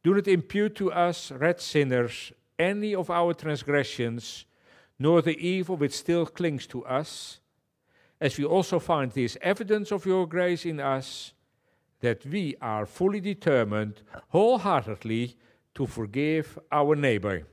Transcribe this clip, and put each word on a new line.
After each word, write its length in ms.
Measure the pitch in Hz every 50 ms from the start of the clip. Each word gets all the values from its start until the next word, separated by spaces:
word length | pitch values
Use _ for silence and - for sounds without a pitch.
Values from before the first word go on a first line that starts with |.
do 120 | - 165 196
not 120 | 202 196
impute 480 | 202 185 175 - - - 202 208 214 208
to 140 | - 202 185
us, 400 | 156 175 175 175 170 - - -
wretched 300 | 139 127 147 170 175 170
sinners, 720 | - - - 151 143 131 127 123 120 117 117 - - - - _ _ _ _ -
any 360 | 165 185 202 208 208 214 202
of 160 | 185 170 160
our 240 | 170 175 170 175 165
transgressions, 1120 | - - 156 147 127 117 139 143 143 135 - - - 120 117 117 120 113 - - - - _ _ _ _ _ - - _ _ _ _
nor 220 | 131 156 170 170
the 160 | - 165 151 143
evil 380 | 160 175 185 190 180 165 185
which 160 | 156 147 139
still 320 | - - - - 170 170 160
clings 420 | - _ - 175 165 147 127 - -
to 180 | - 123 113
us, 540 | 131 127 135 156 - - - - - - _ _ _ _ _ _ _ _ _ _ _ _ _ _ _ _ _
as 200 | 151 135 - -
we 80 | 143
also 320 | 156 165 190 175 - 185 165
find 340 | - - 170 147 135 123
this 240 | - 139 123 117 - -
evidence 500 | - 180 202 196 226 196 214 214 202 -
of 140 | 208 190 160
your 200 | 190 185 185 180
grace 380 | 160 160 180 180 180 175 165 -
in 160 | 170 160 147
us, 540 | 135 139 135 135 131 - - - - - _ _ _ _ _ _ _ _ _ _ _ _ _ _
that 240 | - 120 113 - -
we 320 | 139 160 208 185 143 135 -
are 240 | 135 113 110 107 107
fully 340 | - - - 180 196 202 208
determined 800 | 180 208 196 - - 170 143 123 113 104 104 107 107 107 104 - - _ - - - _
wholeheartedly 1080 | - 170 208 233 254 226 175 202 175 135 101 110 107 - - 110 110 117 120 123 - _ _ _ _ _ _ _ _
to 120 | - 135
forgive 720 | - - 113 110 101 101 135 147 151 160 160 151 - - - _ _
our 240 | - 151 143 147 156
neighbor. 500 | 147 143 131 113 101 92 104 95 85 76 -